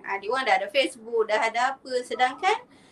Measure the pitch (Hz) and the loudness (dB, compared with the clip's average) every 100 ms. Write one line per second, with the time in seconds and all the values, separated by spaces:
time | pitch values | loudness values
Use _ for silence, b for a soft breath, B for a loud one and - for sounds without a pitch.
0 | - 196 196 262 226 190 202 277 254 240 | -8 -6 -4 -2 2 2 2 0 0 -2
1 | 220 233 208 214 226 226 262 277 262 247 | -4 0 2 2 0 0 0 -2 -4 -4
2 | 240 240 254 277 370 440 - B B | -2 0 0 2 0 0 -4 B B